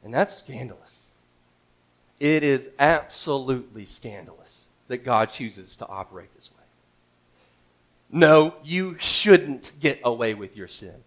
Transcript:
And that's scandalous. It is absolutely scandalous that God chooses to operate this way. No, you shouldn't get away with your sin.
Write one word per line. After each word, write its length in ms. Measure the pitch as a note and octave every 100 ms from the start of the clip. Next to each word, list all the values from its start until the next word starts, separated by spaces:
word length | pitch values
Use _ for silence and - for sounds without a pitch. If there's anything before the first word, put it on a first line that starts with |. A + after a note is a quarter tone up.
And 100 | G#2+
that's 200 | B2 G3
scandalous. 720 | - - C3+ B2+ F#2 _ _ _ _ _ _ _ _ _ _ _ _ _ _
It 240 | D3 D#3
is 260 | D3 C3+ C3 -
absolutely 1080 | C#3+ D#3+ - - - C#3 C3 C3 - A2 G2
scandalous 800 | - A#2 G#2 F2 E2 - - _ _ _
that 120 | B2
God 320 | B2 A2+ A2
chooses 460 | - A#2 G2+ F#2 -
to 80 | -
operate 460 | G2 F#2+ F#2 E2+
this 160 | _ -
way. 100 | _ _ _ _ _ _ _ _ _ _ _ _ _ _ _ _
No, 440 | D#3 D#3+ D#3 D#3 -
you 340 | C#3+ F3+ F#3+ E3
shouldn't 720 | - - G#3+ F#3 D3 C3 - -
get 200 | D3 C3+
away 300 | B2 A#2 A#2
with 220 | G#2 G2 G2+
your 120 | F2+
sin. 260 | - G2 F#2